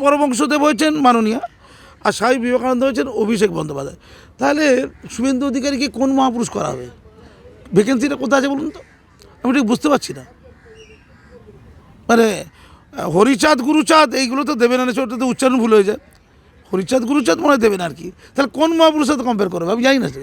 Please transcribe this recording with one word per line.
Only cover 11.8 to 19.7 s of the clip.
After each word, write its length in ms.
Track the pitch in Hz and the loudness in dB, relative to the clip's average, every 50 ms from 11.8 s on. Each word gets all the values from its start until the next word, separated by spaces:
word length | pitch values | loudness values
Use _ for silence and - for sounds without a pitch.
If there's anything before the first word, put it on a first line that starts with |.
| - - - - - | -20 -20 -20 -14 -2
মানে 200 | - 233 233 226 220 196 156 156 160 - - - - - - _ _ - 269 170 180 151 | 2 2 4 4 2 0 -4 -10 -14 -20 -20 -20 -20 -20 -20 _ _ -10 -8 -6 0 2
হরিচাঁদ, 440 | 180 214 262 277 185 311 311 302 254 | 4 4 4 4 2 2 2 2 2
গুরুচাঁদ 480 | 233 277 311 311 302 - 320 311 302 233 - | 0 0 0 0 2 4 4 4 4 4 0
এইগুলো 280 | 262 269 233 254 277 294 | -2 -2 -2 -2 -4 -2
তো 100 | 254 302 | -4 0
দেবে 200 | 220 240 240 247 | 0 2 2 2
না, 60 | 254 254 247 214 240 | 0 0 -2 -2 -4
ওটা 140 | 262 214 254 | -4 -4 -4
তো 100 | 233 262 | -4 -2
উচ্চারণ 300 | 254 240 - 269 262 254 262 | -2 -2 0 0 2 2 2
ভুল 140 | 220 233 220 | 2 4 4
হয়ে 120 | 214 196 196 | 4 4 2
যায়। 120 | 214 - - - _ _ _ _ _ _ _ _ _ - _ _ | -2 -6 -10 -20 _ _ _ _ _ _ _ _ _ -20 _ _
হরিচাঁদ, 300 | - 190 190 - 254 262 233 | -6 -4 -2 -2 -2 -2 0
গুরুচাঁদ 340 | 226 294 294 233 330 330 330 | 0 0 0 2 0 0 0
মনে 140 | 339 294 | 0 0
হয় 100 | 277 240 226 | 0 2 2
দেবে 120 | 214 202 185 | 0 0 -2
না 60 | 175 | -6
আর 100 | 165 143 | -8 -10
কি। 120 | 165 165 180 - - - - | -12 -16 -16 -16 -18 -20 -8
তাহলে 200 | _ 247 277 - | _ -4 -4 -2
কোন 180 | - 262 311 330 339 | 0 -2 0 0 2
মহাপুরুষের 340 | 330 320 320 302 302 294 226 | 4 4 4 4 2 0 0
সাথে 140 | 302 247 226 | 0 -2 -2
কম্পেয়ার 240 | 247 233 190 202 185 | -2 -2 -2 -2 -4
করবে? 180 | 180 170 170 175 | -4 -4 -4 -4